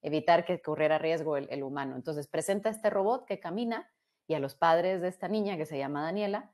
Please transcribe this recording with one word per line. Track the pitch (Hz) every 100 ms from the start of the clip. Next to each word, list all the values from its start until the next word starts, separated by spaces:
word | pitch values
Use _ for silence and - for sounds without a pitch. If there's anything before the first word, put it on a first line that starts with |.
Evitar | 156 170 - 170
que | 175 175
corriera | - 151 151 156
riesgo | 160 165 156 147
el, | 139
el | 139
humano. | 135 143 135 131
Entonces, | 143 147 147
presenta | 160 160 196 220
este | 220 208
robot | 202 196 254 -
que | 196
camina | 175 185 240 226 - _ _ _ _
y |
a | 156
los | 139
padres | - 165 165 180 190
de | 180
esta | 185 180
niña, | 214 202 180
que | 156
se | 143
llama | 139 147
Daniela | 160 190 208 202 294